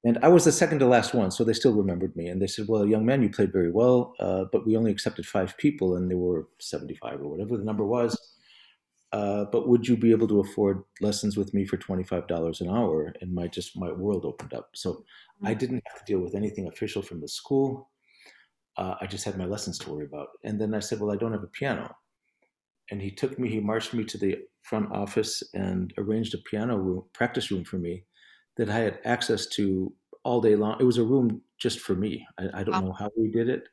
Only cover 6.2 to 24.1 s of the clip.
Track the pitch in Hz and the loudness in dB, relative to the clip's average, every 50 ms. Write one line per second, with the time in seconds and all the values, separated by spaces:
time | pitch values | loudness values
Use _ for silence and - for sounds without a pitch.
6.2 | 90 90 90 80 78 _ _ _ - - - 71 - - - - - - 73 69 | 0 0 0 -2 -4 _ _ _ -12 -10 -8 -8 -8 -10 -14 -10 -10 -10 -10 -8
7.2 | 69 73 - 85 104 104 123 104 101 107 107 104 107 101 120 123 120 117 110 - | -8 -8 -6 -6 -4 -4 -4 -4 -2 -4 -2 -2 0 0 2 2 2 0 0 -4
8.2 | - - _ _ _ _ - - - _ _ _ _ _ _ _ _ _ - 107 | -8 -18 _ _ _ _ -20 -20 -20 _ _ _ _ _ _ _ _ _ -4 -2
9.2 | 104 101 101 104 101 101 - - - 127 120 117 113 120 120 110 113 117 113 110 | 0 0 0 -2 -2 0 0 0 6 6 6 6 6 4 2 4 6 6 6 6
10.2 | 113 104 104 101 98 98 - - 104 98 95 92 - _ _ - 98 104 208 - | 6 4 4 2 2 2 0 0 2 2 2 0 -6 _ _ -2 -2 0 0 0
11.2 | - 104 101 107 98 - - 101 95 95 - 90 - - 95 92 92 - 92 87 | -2 0 0 0 -2 0 0 -2 0 0 -4 -6 -4 -4 -4 -4 -2 -2 -4 -4
12.2 | 85 - 87 85 82 82 80 - 92 87 98 120 120 90 78 78 76 87 - - | -2 -2 -2 -2 -2 -2 -2 -4 -4 -2 0 0 2 2 2 0 -2 -4 -8 -10
13.2 | 90 90 90 87 87 85 - 90 87 - - - 92 85 - 87 92 104 101 87 | -8 -6 -4 -4 -4 -4 -6 -8 -10 -10 -10 -8 -8 -6 -6 -4 -2 -2 -2 -2
14.2 | - - - - - - - 57 - _ _ - - 92 82 - - _ - - | -4 -6 -8 -8 -14 -12 -12 -12 -12 _ _ -8 -6 -6 -8 -8 -12 _ -20 -20
15.2 | - _ _ _ 101 107 113 104 127 123 131 127 - - - - - - 104 92 | -20 _ _ _ -4 -4 -2 -2 -2 -4 -4 -6 -8 -10 -20 -18 -6 -2 -2 -2
16.2 | 90 87 98 98 107 101 - - 95 82 - - 113 104 - 101 95 - 90 82 | -2 -2 -4 -4 -4 -4 -4 -6 -8 -8 -8 -8 -8 -6 -6 -8 -8 -8 -12 -12
17.2 | 76 71 - - - - 139 135 139 135 135 135 - _ _ _ _ _ _ _ | -12 -10 -12 -12 -6 0 0 2 2 0 -2 -8 -12 _ _ _ _ _ _ _
18.2 | _ - _ _ _ _ _ _ _ _ _ - 92 92 90 - 98 95 98 95 | _ -20 _ _ _ _ _ _ _ _ _ -8 -6 -6 -6 -8 -8 -10 -8 -8
19.2 | - 107 95 95 92 90 101 107 - 95 82 - - - 73 76 76 71 73 147 | -6 -6 -6 -6 -4 -4 -6 -6 -6 -8 -10 -10 -10 -10 -10 -10 -10 -10 -12 -12
20.2 | - - - - - - 107 104 110 107 110 104 101 - 117 107 104 104 101 101 | -14 -14 -16 -14 -8 -6 -4 -4 -2 -2 -2 -4 -2 -4 -4 -4 -2 -2 -2 -2
21.2 | 117 113 110 101 101 - - - 139 139 110 - - - - _ _ _ _ _ | -2 -4 -4 -6 -8 -10 -10 -6 -4 -4 -4 -4 -6 -12 -16 _ _ _ _ _
22.2 | _ _ _ _ _ _ _ _ _ _ _ _ _ - 101 101 98 98 95 - | _ _ _ _ _ _ _ _ _ _ _ _ _ -12 -10 -8 -8 -8 -6 -4
23.2 | - 127 135 - 127 110 110 107 104 104 110 113 113 - - 117 107 113 | -4 -4 -4 -4 -4 -2 -2 -2 -2 0 -2 -2 -4 -4 -4 -6 -6 -6